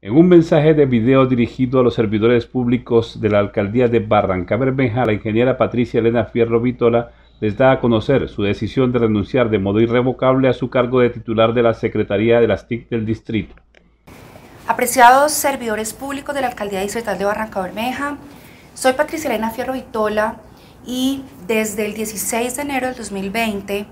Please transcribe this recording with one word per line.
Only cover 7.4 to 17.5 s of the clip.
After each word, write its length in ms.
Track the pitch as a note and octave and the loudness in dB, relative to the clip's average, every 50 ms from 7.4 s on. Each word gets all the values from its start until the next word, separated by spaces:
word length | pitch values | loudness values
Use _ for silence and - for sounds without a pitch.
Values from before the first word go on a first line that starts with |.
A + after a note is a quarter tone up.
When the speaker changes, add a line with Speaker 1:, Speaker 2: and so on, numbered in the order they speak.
Speaker 1:
les 160 | - G#2+ G2+ | -4 -4 0
da 160 | G#2 C3+ C3 C3+ | 2 4 4 4
a 80 | C3 | 4
conocer 480 | - B2 A#2 A2 - - C#3 B2+ D#2+ - | 2 2 2 2 2 2 0 0 0 -4
su 140 | - - G#2 | -4 -4 -2
decisión 500 | G2 G2+ - A2 G2+ - C3+ C3 B2 B2 | -2 -2 -2 -4 -4 0 0 0 0 2
de 60 | B2 | 0
renunciar 500 | A#2 A2 G#2+ G#2 F#2+ - - B2+ - E2 | 0 2 2 0 -2 0 0 0 0 2
de 100 | G#2+ G2+ | 0 0
modo 220 | F#2+ G2+ G2 G#2+ | 0 0 2 2
irrevocable 680 | A#2 A#2+ A#2 B2 B2 C3 A#2+ - - C3 C3 C3 C3 | 2 2 2 0 0 0 -2 0 0 2 2 4 2
a 60 | C3 B2 | 2 0
su 160 | - C3+ B2 | 0 -4 -2
cargo 320 | - C3 B2 A#2+ B2+ B2+ | 0 0 0 2 2 2
de 80 | B2 A#2+ | 2 2
titular 460 | A#2 A#2 A2 - A2+ A2 A2+ A2+ A#2 | 0 -4 -8 -4 0 2 2 2 4
de 80 | B2 A#2 | 2 2
la 100 | A#2 A2+ | 2 0
Secretaría 640 | - - A2 - G#2+ G#2 - G2+ G2 G#2+ A#2 A#2 A#2+ | 0 -4 -4 -2 -2 -2 0 0 0 2 4 4 4
de 80 | A#2+ | 4
las 220 | G#2+ G2+ F2+ - _ | 2 2 -2 -2 _
tic 180 | A#2+ A#2 - _ | -8 -8 -6 _
del 160 | B2 A#2 A2 | -6 -6 -4
distrito. 480 | G#2+ A2 - _ - A#2 G#2+ F2+ - - - _ _ _ - _ _ _ _ _ - - - - - - - - - - - - - | -4 -6 -6 _ -6 -4 -4 -4 -6 -14 -20 _ _ _ -20 _ _ _ _ _ -20 -20 -20 -20 -20 -20 -20 -20 -20 -20 -20 -6 -6
Speaker 2:
Apreciados 640 | A#3 - B3 A#3 - C4 A#3+ A#3+ B3+ C4+ C#4+ D4+ D4+ | -4 -4 -2 -2 4 6 8 8 8 6 4 2 0
servidores 600 | - - C#4+ C4+ B3+ A#3+ A3+ G#3+ G#3+ A3 A3 - | -2 -2 -2 -4 -4 -4 -6 -6 -4 -6 -8 -10
públicos 400 | - C4+ C#4 C#4 C#4 C#4 - C#4+ | -12 -10 -10 -10 -10 -8 -8 -6
de 80 | C#4+ C4+ | -4 -4
la 60 | A#3+ | -4
alcaldía 340 | B3 - G#3+ G3+ G3+ F#3+ G3 | -4 -6 -8 -6 -4 -4 -4
distrital 340 | G3+ - A#3 A3+ A3+ G3 | -4 -6 -6 -6 -6 -4
de 80 | F3+ G3 | -2 -2
Barranca 380 | G3+ G#3+ G#3+ G#3+ G#3+ | -2 -2 -2 -6 -6